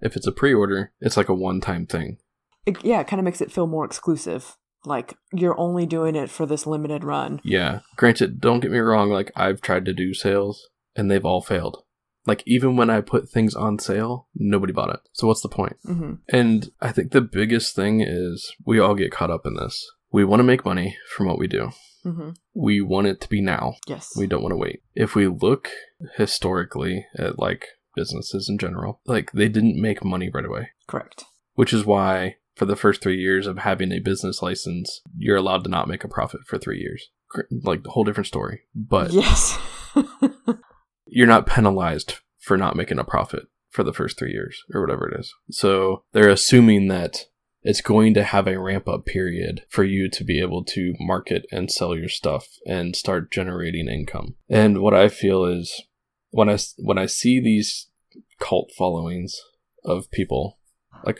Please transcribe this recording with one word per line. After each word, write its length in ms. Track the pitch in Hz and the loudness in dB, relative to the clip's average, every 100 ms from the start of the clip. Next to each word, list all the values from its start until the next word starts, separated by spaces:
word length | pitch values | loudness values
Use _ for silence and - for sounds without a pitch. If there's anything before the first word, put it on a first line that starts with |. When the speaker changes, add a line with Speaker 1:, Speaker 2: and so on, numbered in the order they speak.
Speaker 1:
if 140 | 113 - | -6 -4
it's 100 | - | -6
a 60 | |
pre-order, 600 | - 143 120 98 95 101 _ | 2 4 4 2 0 -4 _
it's, 160 | - - | -2 0
like, 120 | 98 | 0
a 60 | 92 | 0
one-time 500 | 92 95 - 87 87 | 0 -2 -4 -6 -4
thing. 320 | 85 - - _ _ _ _ - | -6 -6 -12 _ _ _ _ -6
Speaker 2:
It, 180 | 185 | -4
yeah, 160 | - 220 | 0 0
it 60 | - | 0
kinda 160 | 196 | -2
makes 180 | 185 180 | -2 -4
it 100 | - | -6
feel 140 | - 165 | -2 -2
more 180 | 160 147 | -2 -6
exclusive. 720 | - - 151 90 85 - - _ _ 143 | -6 -2 -2 -2 -10 -10 -20 _ _ -8
Like, 300 | 131 123 - _ | -8 -8 -16 _
you're 260 | 180 175 - | -2 0 0
only 260 | 170 175 170 | -2 -2 -2
doing 280 | 165 160 156 | 0 -2 -2
it 140 | 127 | -6
for 140 | - 151 | -6 -4
this 180 | 151 151 | -4 -4
limited 360 | 151 151 147 | -4 -4 -6
run. 380 | 143 147 135 143 | -6 -6 -6 -8
Speaker 1:
Yeah. 360 | - 92 82 98 _ - | -2 0 0 -4 _ 2
Granted, 440 | 120 113 - - | 4 4 0 2
don't 180 | 120 120 | 2 2
get 120 | 120 | 2
me 60 | 120 | 0
wrong, 300 | 113 110 101 | 2 4 2
like, 200 | 98 101 - | 0 -2 -2
I've 260 | 98 95 | -2 -2
tried 240 | - 92 95 | 0 -2 0
to 80 | |
do 200 | 92 92 95 | -4 -4 -2
sales, 520 | 101 101 101 - - _ _ - | 0 2 0 -6 -16 _ _ -4
and 140 | 101 | 2
they've 140 | 98 92 | 2 2
all 160 | 92 | -2
failed. 420 | - 92 - - _ _ _ _ - | 0 -4 -4 -10 _ _ _ _ -2
Like, 160 | 104 - | -2 2
even 300 | 123 131 123 | 4 4 4
when 140 | 117 | 4
I 100 | 110 | 4
put 280 | - 117 - | 2 -2 0
things 260 | 117 110 - | 2 2 2
on 240 | 107 104 | -2 -2
sale, 480 | - 101 113 127 _ - | -2 -2 -2 -6 _ -4
nobody 380 | 101 101 92 | 0 0 0
bought 200 | - - | -2 -4
it. 60 | - _ | -6 _
So 140 | - 113 | -2 0
what's 140 | 110 | 0
the 80 | - | -2
point? 280 | - - - - | -4 -4 -6 -6
Speaker 2:
Mm-hmm. 260 | 175 151 160 - | -6 -6 -10 -2
Speaker 1:
And 400 | 123 117 110 - _ | 2 4 2 0 _
I 120 | 120 | -4
think 200 | 190 165 | -2 2
the 100 | 139 | 2
biggest 540 | 117 95 107 117 - - | 2 -2 0 0 -2 -2
thing 260 | 101 110 | 0 0
is 500 | - 87 90 80 - - - | 0 -2 -6 -6 -12 -12 0
we 120 | 110 | 4
all 140 | 98 101 | 4 2
get 160 | - | -2
caught 200 | - 85 | -2 -4
up 140 | 82 - | -4 -6
in 100 | 50 | -8
this. 280 | - - - _ _ | -8 -10 -14 _ _
We 120 | 101 | 2
wanna 200 | 98 107 | 4 6
make 220 | 123 123 95 | 6 4 2
money 320 | 92 95 - - - | -2 -4 -6 -16 -4
from 120 | 95 | -2
what 120 | - | 0
we 80 | 90 | -2
do. 240 | 101 113 - _ _ 180 | -2 -4 -10 _ _ -10
Speaker 2:
Mm-hmm. 260 | 170 156 170 _ | -8 -10 -14 _
Speaker 1:
We 260 | 208 107 101 | -2 0 2
want 260 | 98 95 101 | 2 2 0
it 140 | 95 | -2
to 80 | - | -4
be 120 | 104 | -2
now. 320 | 95 57 60 - - | 0 -2 -4 -8 -12
Speaker 2:
Yes. 240 | 147 - - | -12 -10 -4
Speaker 1:
We 120 | 98 | -2
don't 160 | - | -2
wanna 140 | 90 87 | -2 -2
wait. 260 | - - _ | -4 -6 _
If 220 | - 110 110 | -4 0 2
we 100 | 98 | 2
look 420 | 87 98 139 - - - _ 160 - | 2 2 2 -2 -16 -20 _ -16 -2
historically 920 | 139 - - 92 90 - 90 92 - - | -2 0 -2 -2 -4 -4 -4 -4 -8 -6
at, 220 | - - | -6 -2
like, 260 | 50 50 - - _ - | -4 -4 -8 -20 _ -8
businesses 540 | - - - 98 - | -6 -8 -8 -8 -4
in 100 | 101 | -4
general, 420 | 90 87 101 - - | -4 -6 -8 -10 -4
like, 240 | 113 - | -4 -2
they 180 | - 107 | 0 2
didn't 320 | 110 110 92 | 4 2 2
make 240 | 107 104 95 | -2 -2 -4
money 240 | 92 90 | -4 -4
right 140 | 69 - | -6 -6
away. 240 | - 120 _ - | -8 -10 _ -10
Speaker 2:
Correct. 360 | - - - - _ _ - | -10 -10 -20 -20 _ _ 0
Speaker 1:
Which 180 | 98 | 2
is 120 | 117 104 | 2 2
why 480 | 101 95 95 92 - _ - | 2 4 0 -2 -8 _ -4
for 100 | 98 | -2
the 100 | 101 | 2
first 260 | 101 98 | 2 2
three 160 | 98 92 | -2 -2
years 280 | 92 95 101 | 0 0 -2
of 120 | 92 | -4
having 320 | 101 95 95 | -4 -2 -2
a 80 | 92 | -2
business 420 | 95 95 95 - | -2 -4 -4 -6
license, 600 | 90 90 85 87 - - - - | -6 -6 -6 -8 -8 -12 -16 -6
you're 200 | 104 98 | 0 2
allowed 260 | 95 92 | 2 -2
to 60 | 92 | -2
not 180 | 87 - | -2 -4
make 160 | 90 | -6
a 40 | - | -8
profit 340 | - - - - | -6 -6 -8 -10
for 120 | - | -10
three 200 | - - | -8 -8
years. 300 | - - - _ _ | -8 -12 -16 _ _
Gr-, 120 | - - 120 | -10 -8 -6
like, 180 | 95 82 - | -2 -4 -4
a 20 | |
whole 120 | 117 | -2
different 240 | 104 104 101 | 0 -2 -6
story. 340 | - - 110 _ - | -6 -6 -10 _ -12
But 360 | 110 190 175 | 0 0 4
Speaker 2:
Yes. 440 | 180 - - - - - - - 285 | 2 6 4 4 -2 -6 -10 -2 0
<laughs> 60 | 277 - 262 - - 226 _ _ _ _ - | 0 0 -2 0 -4 -4 _ _ _ _ -4
Speaker 1:
you're 200 | 120 120 | 4 8
not 180 | 113 - | 8 6
penalized 680 | 123 104 95 87 76 - - _ _ | 4 4 4 0 -2 -6 -12 _ _
for 180 | - 95 | 0 0
not 180 | 92 82 | 2 -2
making 240 | - 64 | -2 -4
a 40 | |
profit 400 | - - - - - _ _ | -2 -2 -2 -6 -12 _ _
for 140 | - | -4
the 100 | - | -2
first 240 | - - - | -2 -6 -6
three 140 | - | -6
years 300 | 52 - - - | -6 -8 -12 -8
or 80 | - | -4
whatever 280 | - - - | -2 -2 -4
it 100 | - | -6
is. 140 | - - _ | -10 -18 _
So 540 | - 101 95 95 95 _ | -2 2 4 2 0 _
they're 160 | 110 104 | 6 6
assuming 580 | 98 - 123 113 104 95 | 6 8 8 10 8 4
that 360 | 90 85 - - _ _ _ | 0 -2 -8 -16 _ _ _
it's 180 | - 101 | -2 -2
going 320 | - 110 110 104 | 4 6 6 6
to 80 | |
have 240 | 101 101 95 | 4 2 0
a 120 | 95 | -2
ramp 280 | 92 98 - | -2 -4 -2
up 160 | 92 - | -6 -4
period 580 | 95 92 85 87 87 - | -4 -4 -4 -6 -8 -6
for 140 | - | 0
you 260 | 98 98 95 | 2 2 -2
to 140 | - | -4
be 160 | 85 85 | -2 0
able 220 | 90 90 - | 0 -4 -6
to 300 | 101 90 82 | -4 -2 -2
market 460 | 82 92 - 87 - | -2 -2 -2 -4 -4
and 180 | - 90 | -6 -4
sell 240 | - 87 82 | -2 -2 -2
your 140 | 82 | -4
stuff 380 | - 101 82 - - - | -4 -2 -4 -6 -18 -6
and 300 | 92 87 - | -4 -4 -4
start 360 | - 92 85 | -2 -2 -2
generating 560 | - 92 90 85 85 67 | -6 -4 -4 -6 -4 -4
income. 480 | 67 - - - - - | -4 -6 -8 -10 -12 0
And 320 | 107 107 98 | 4 6 4
what 120 | 104 98 | 4 6
I 140 | 104 | 6
feel 360 | - 98 95 90 | 4 2 2 2
is 360 | 87 85 - - _ _ _ _ | 0 -6 -12 -16 _ _ _ _
when 180 | 110 104 | 2 4
I 40 | |
s-, 200 | 104 - - | 2 -2 -8
when 200 | 104 95 | -2 0
I 80 | 95 | 0
see 340 | - 120 127 | 0 2 4
these 480 | 117 107 101 - - _ _ - _ - | 4 2 2 -6 -12 _ _ -20 _ -10
cult 320 | - - - - | -2 -2 -2 -4
followings 600 | 90 82 82 90 87 - - _ _ _ - | -2 -2 -6 -6 -8 -12 -18 _ _ _ -4
of 240 | 90 - | -4 -4
people, 460 | - 92 64 98 _ _ _ _ - | -6 -2 -2 -4 _ _ _ _ -10
like, 160 | - - | -6 -6